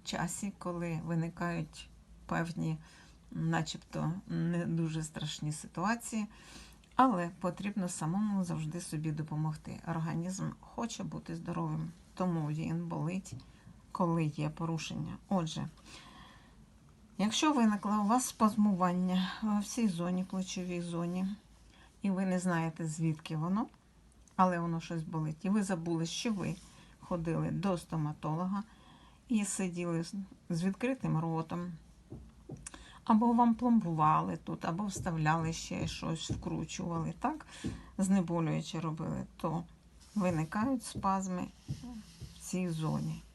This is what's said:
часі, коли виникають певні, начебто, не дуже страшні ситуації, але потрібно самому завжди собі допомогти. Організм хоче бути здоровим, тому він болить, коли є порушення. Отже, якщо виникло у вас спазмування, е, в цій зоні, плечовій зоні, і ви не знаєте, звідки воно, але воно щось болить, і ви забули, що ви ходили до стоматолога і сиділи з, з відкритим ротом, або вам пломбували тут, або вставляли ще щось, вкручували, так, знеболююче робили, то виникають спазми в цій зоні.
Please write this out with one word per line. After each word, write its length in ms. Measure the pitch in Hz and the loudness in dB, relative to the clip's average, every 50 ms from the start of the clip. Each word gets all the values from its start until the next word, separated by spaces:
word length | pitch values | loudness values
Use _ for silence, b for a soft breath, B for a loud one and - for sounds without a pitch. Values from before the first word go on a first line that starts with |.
| - | -6
часі, 500 | - - 185 160 175 - - - 202 196 - | -6 -2 -2 -2 -2 -2 -4 -6 -6 -6 -6
коли 420 | - 180 175 170 170 170 165 156 165 | -6 -6 -4 -2 -2 -2 -4 -4 -2
виникають 840 | 165 170 165 160 170 165 - 175 175 170 170 160 160 - - - - - - - - - - - | 0 0 0 0 0 -2 -4 -4 -2 -2 -2 -4 -6 -8 -16 -16 -18 -18 -20 -20 -20 -20 -20 -8
певні, 520 | - 175 165 165 165 165 - 165 160 160 156 B B B B B B B B - - | -4 -2 -2 0 -2 -2 -2 -2 -2 -2 -2 B B B B B B B B -20 -10
начебто, 840 | - 160 160 165 160 165 160 - - 170 - - - 160 151 151 165 190 - - | -6 -2 0 2 2 2 0 -2 -6 -10 -12 -8 -6 -2 -2 -2 -2 -4 -6 -4
не 380 | 170 170 165 170 175 170 175 | -2 0 0 0 0 0 0
дуже 380 | - 165 165 165 160 156 160 160 | 0 0 0 0 0 -2 -4 -6
страшні 480 | 160 - - 151 151 - - - 151 | -6 -6 -6 -6 -6 -6 -4 -4 -6
ситуації, 760 | 151 - - - - - 170 202 233 233 - - - 220 214 208 B B B B B B B B B B B - - | -6 -6 -10 -10 -6 -4 0 0 0 -2 -4 -6 -4 -4 -4 -4 B B B B B B B B B B B -16 4
але 340 | - 254 262 226 175 175 170 175 - | 6 6 6 6 4 0 -2 -4 -2
потрібно 500 | - 180 170 - 185 202 202 214 185 180 | -2 -2 -2 0 -4 -2 -2 0 -2 -2
самому 540 | 185 - 165 156 170 196 214 214 202 196 185 | -2 -2 -2 0 2 2 2 2 2 2 2
завжди 380 | 170 165 156 160 151 156 175 | 0 0 -2 -2 -2 -4 -6
собі 300 | 175 - - 156 156 160 | -6 -4 -4 -2 -2 -2
допомогти. 680 | 156 151 151 156 151 151 156 156 156 156 - - - - - - | -2 -2 -4 -4 -2 0 0 0 -2 -4 -8 -10 -12 -10 -6 -4
Організм 640 | 170 165 160 165 147 160 165 180 190 196 165 156 - - | -2 -2 -2 -2 -2 -2 -2 -4 -4 -4 -4 -6 -6 -8
хоче 440 | - - - - 233 226 - - 202 | -14 -14 -8 -6 -6 -6 -6 -6 -8
бути 320 | 165 156 156 156 - 165 | -6 -6 -8 -8 -8 -8
здоровим, 560 | 165 170 170 170 165 165 160 156 160 160 165 165 - - - - | -8 -6 -6 -4 -2 -2 -2 -2 -2 -4 -6 -8 -12 -20 -20 -4
тому 340 | - 185 185 175 165 156 147 | -2 0 0 2 0 0 0
він 380 | 151 156 160 160 160 165 175 165 | -2 -2 -2 -2 -2 -2 -2 -4
болить, 460 | 170 160 151 156 180 190 - - - - B B B B B B B B - - | -4 -2 -2 -2 -2 -4 -6 -6 -12 -14 B B B B B B B B -20 -14
коли 320 | - - 190 170 165 170 160 | -2 0 2 2 4 2 2
є 260 | 151 147 - 151 151 | 0 0 -2 -2 -4
порушення. 680 | 156 - 165 165 165 160 - - 175 170 151 - - - - - | -2 -2 -4 -2 -2 -4 -4 -6 -6 -6 -6 -6 -8 -12 -4 0
Отже, 380 | 208 190 165 160 156 - 139 156 - - B B B B B B B B B B B B B B B B B - - - - - - - - - - - | 0 0 0 0 -2 -4 -6 -6 -8 -12 B B B B B B B B B B B B B B B B B -20 -20 -20 -20 -20 -20 -20 -20 -20 -2 0
якщо 340 | 190 220 226 - - 311 294 | 0 2 2 4 4 6 6
виникло 480 | 269 233 214 208 202 - 208 208 214 | 8 6 6 6 4 2 2 2 4
у 60 | 208 196 | 6 6
вас 180 | 226 254 254 | 6 4 4
спазмування, 1040 | - - - 226 220 208 - 208 208 202 175 180 180 180 180 185 185 185 185 185 185 - - - | 2 2 6 6 6 8 8 6 6 6 6 4 4 4 4 2 4 4 2 2 2 -2 -2 0
е, 160 | 214 208 208 | 0 2 2
в 60 | 202 | 0
цій 220 | - - - 233 214 | -2 0 2 2 2
зоні, 360 | 175 165 175 180 180 185 185 | 2 2 0 0 0 0 -2
плечовій 580 | 185 - 190 185 185 - 190 180 180 175 175 | -2 -2 -4 -2 -2 -4 -6 -4 -2 -2 -4
зоні, 440 | 175 170 170 170 170 170 175 180 190 190 208 220 - - - - B B B B B B B B | -4 -2 -2 -2 -2 0 0 0 -2 -2 -2 -6 -10 -20 -20 -20 B B B B B B B B
і 100 | - 202 | 0 0
ви 140 | 190 180 196 | 2 2 2
не 140 | 190 185 185 | 2 2 2
знаєте, 460 | 180 185 170 165 165 165 160 - 170 | 2 2 2 2 2 0 -2 -2 -4
звідки 520 | 160 156 160 160 165 156 156 - - 160 156 | -4 -2 0 2 2 2 0 -4 -4 -2 -2
воно, 300 | 156 175 190 208 247 311 - - _ - - - - - - - - - - | 0 2 2 0 0 -2 -6 -20 _ -20 -20 -20 -20 -20 -20 -20 -20 -16 4
але 240 | - 190 185 180 170 | 4 6 6 6 2
воно 220 | 170 170 165 165 | 0 0 0 -2
щось 220 | 165 - 170 165 160 | -2 -4 -4 -4 -4
болить, 420 | 160 - 160 156 151 156 156 - | -2 -2 -2 -2 -2 -4 -4 0
і 40 | 190 | 2
ви 140 | 196 220 202 | 2 2 4
забули, 420 | 185 190 170 165 170 170 165 160 | 2 0 -2 0 0 0 0 0
що 280 | 165 - - - 247 220 | -2 -2 -4 -2 -2 -2
ви 220 | 190 165 143 160 - B B B B B B B B | 0 -2 -2 -4 -4 B B B B B B B B
ходили 520 | - - 185 175 165 170 160 160 151 165 | -6 -4 -4 -2 0 0 0 0 0 0
до 260 | 160 151 165 202 185 170 | -2 0 2 2 0 0
стоматолога 840 | - - - 165 151 147 151 - - 156 156 160 180 185 196 202 208 B B B B B B B B B B B B - | -2 -4 -2 -2 0 -2 -2 -4 -4 -2 -2 0 0 0 -2 -2 -4 B B B B B B B B B B B B 0
і 180 | 254 214 202 | 2 2 2
сиділи 580 | 196 - - 190 180 170 175 175 175 170 165 170 | 0 -2 -2 -2 -2 0 -2 -2 0 0 0 -2
з, 100 | - - 196 196 - - - - - | -2 -4 -8 -8 -8 -12 -20 -6 -2
з 140 | 180 165 175 | -2 2 2
відкритим 560 | 190 196 - - 240 269 262 - 175 160 156 | 0 0 0 0 0 0 0 0 0 2 2
ротом, 520 | 165 165 165 160 160 160 175 170 175 180 170 160 - - - - - - - - - - - - - - - - - - B B B B B B B | 2 0 0 -2 -2 -4 -4 -6 -6 -6 -8 -12 -14 -20 -20 -20 -18 -16 -16 -16 -16 -18 -20 -20 -16 -16 -14 -14 -14 -16 B B B B B B B
або 300 | - 233 214 233 240 240 | 4 6 6 6 6 6
вам 220 | 233 240 240 226 | 6 6 6 6
пломбували 840 | 226 240 247 233 226 185 170 165 156 151 156 156 156 160 190 175 165 | 4 4 6 6 6 4 4 2 6 6 6 6 6 4 0 -2 -4
тут, 280 | - - 165 165 165 | -6 -8 -8 -4 -2
або 200 | 170 165 170 208 | -2 -2 0 -2
вставляли 680 | 208 185 - - 190 165 160 156 151 156 165 165 160 165 | -4 -4 -2 -2 -2 0 2 2 4 4 2 2 -2 -2
ще 340 | 160 - - - - - 160 | -4 -6 -6 -4 -4 -4 -4
щось, 440 | - - - - 165 156 - - | -4 -4 -4 -4 -4 -4 -4 -4
вкручували, 840 | - - - 175 165 160 165 160 - - 190 180 170 165 160 156 160 - | -6 -4 -4 -4 -4 -4 -4 -6 -6 -6 -6 -4 -2 -2 -4 -4 -6 -2
так, 260 | - 247 311 302 - B B B B B B B B B B - | -2 -2 -2 -2 -10 B B B B B B B B B B -2
знеболююче 840 | 190 190 190 196 175 170 170 170 165 156 151 156 156 - - 165 | 2 4 4 4 4 2 2 2 2 2 2 0 -2 -4 -6 -4
робили, 460 | 165 160 156 156 160 - 156 131 131 - - - | -2 -2 -2 -2 -4 -4 -4 -4 -6 -8 -10 -4
то 260 | - 170 151 170 170 - - - - - - - - - - | -4 -2 -2 -2 -4 -6 -14 -20 -20 -20 -20 -20 -20 -6 -2
виникають 680 | 208 185 180 180 156 156 156 - 208 214 269 269 240 - | 2 2 4 4 2 0 0 0 0 2 2 2 0 -2
спазми 640 | - - - - 196 190 190 190 190 185 180 185 - - - - - - - 240 240 247 220 208 - - - - - - | -6 -8 -2 0 2 2 2 0 -2 -4 -4 -4 -6 -10 -16 -8 -8 -8 -8 -8 -12 -12 -12 -14 -16 -16 -14 -14 -14 -14
в 40 | - | -14
цій 300 | - - - 180 185 180 | -10 -4 -2 -2 0 0
зоні. 540 | 165 160 156 156 147 147 147 160 160 165 - - - | 0 0 0 0 0 0 0 -2 -4 -6 -10 -16 -20